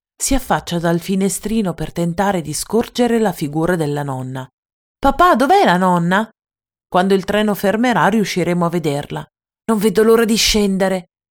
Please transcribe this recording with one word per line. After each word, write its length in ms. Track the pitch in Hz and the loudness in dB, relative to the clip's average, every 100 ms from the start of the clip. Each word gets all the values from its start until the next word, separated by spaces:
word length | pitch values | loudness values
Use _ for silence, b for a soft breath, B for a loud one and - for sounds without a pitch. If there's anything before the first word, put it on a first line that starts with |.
| _ | _
si 220 | _ - 262 | _ -2 -2
affaccia 420 | - 160 - 170 | 0 -2 -2 -2
dal 220 | 170 170 | 0 -2
finestrino 760 | 175 190 196 - 208 226 190 | -2 -2 -2 -2 -4 -2 -2
per 180 | 160 156 | -4 -8
tentare 480 | - 170 170 196 185 | -4 -4 0 -2 -2
di 140 | 147 | -4
scorgere 640 | 147 - 214 - - 240 233 | -8 -2 -2 -2 0 0 2
la 140 | 214 | 0
figura 420 | 170 143 151 165 | -2 -4 -2 0
della 300 | 180 147 147 | 0 -2 -4
nonna. 440 | 139 131 127 131 131 _ _ _ _ _ | -6 -8 -8 -10 -14 _ _ _ _ _
"Papà, 380 | 277 277 359 | -2 4 4
dov'è 300 | 247 269 392 | 4 4 4
la 120 | 269 180 | 4 4
nonna?" 540 | 185 180 170 190 220 _ _ _ _ _ _ | 2 2 2 0 -2 _ _ _ _ _ _
"Quando 280 | 185 196 | 0 2
il 100 | 196 | 0
treno 320 | - 208 214 196 | 0 -2 0 0
fermerà 500 | 202 214 247 196 170 | -2 0 0 2 2
riusciremo 580 | 220 185 180 170 175 | 2 -2 -2 -2 0
a 40 | 170 | 0
vederla." 580 | 170 151 143 - 151 - _ _ _ | -2 -2 -4 -6 -12 -14 _ _ _
"Non 140 | - 220 | -4 0
vedo 260 | 214 196 | 2 2
l'ora 200 | 220 226 | 4 4
di 120 | 226 220 | 4 0
scendere." 680 | - 214 202 190 190 185 175 _ _ | 0 0 0 0 -2 -2 -8 _ _